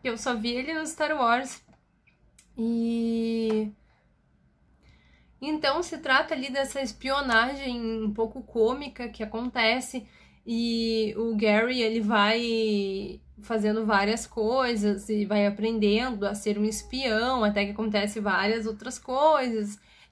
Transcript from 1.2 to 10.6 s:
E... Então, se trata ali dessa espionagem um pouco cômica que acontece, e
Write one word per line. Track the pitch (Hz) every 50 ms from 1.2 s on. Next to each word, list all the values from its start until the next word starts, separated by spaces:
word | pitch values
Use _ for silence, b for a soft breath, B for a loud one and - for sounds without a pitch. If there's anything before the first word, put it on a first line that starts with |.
| 247 226 233 247 269 254 - - _ _ - _ _ _ _ _ _ _ _ _ _ _ _ - _ _ _
E... | - 226 226 233 233 233 233 233 233 226 226 226 226 226 226 226 226 226 220 220 214 214 208 208 _ _ _ _ _ _ _ _ _ _ _ _ _ _ _ _ _ _ _ _ _ b b b b b b b b b b b _
Então, | 262 285 311 302 311 277 277 320
se | 359 - 330 -
trata | - 285 262 269 311 -
ali | 320 269 254 277
dessa | 254 277 269 269 - 277
espionagem | 269 - - - - 262 269 285 277 262 233 220 233 262 277 277 277 262 247 240 233 226 226 220 220
um | 208
pouco | 208 220 226 220 - 262
cômica | - - - 233 220 226 262 294 294 277 - - 240 233
que | - -
acontece, | 220 214 - 226 240 247 - 254 226 220 240 254 254 - - 254 208 B B B B B B B _
e | - 233 226